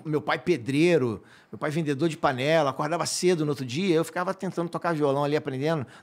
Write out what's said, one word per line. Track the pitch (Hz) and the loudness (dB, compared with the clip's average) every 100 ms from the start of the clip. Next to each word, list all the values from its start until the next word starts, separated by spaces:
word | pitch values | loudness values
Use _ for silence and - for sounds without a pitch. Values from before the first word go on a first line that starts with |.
meu | 156 151 | -4 -2
pai | - 160 | -2 -2
pedreiro, | 170 156 113 139 170 165 123 101 - - _ | 0 0 0 2 4 4 2 -2 -10 -20 _
meu | 110 | -6
pai | 151 | -4
vendedor | 151 151 135 165 | -2 -2 0 -2
de | 147 | 0
panela, | 151 127 139 165 143 | 0 2 2 2 2
acordava | 131 151 170 160 | 0 -2 -2 -2
cedo | - 180 175 151 | 0 2 2 0
no | |
outro | 143 131 | -2 -4
dia, | 131 196 160 | -2 2 2
eu | |
ficava | 160 175 180 | 0 -2 -4
tentando | 185 190 170 170 | -4 -6 -4 -4
tocar | 165 170 | -4 -2
violão | 160 147 139 | 0 2 2
ali, | 143 147 | 0 0
aprendendo, | 147 131 151 160 120 - | -2 -4 -2 -2 -4 -10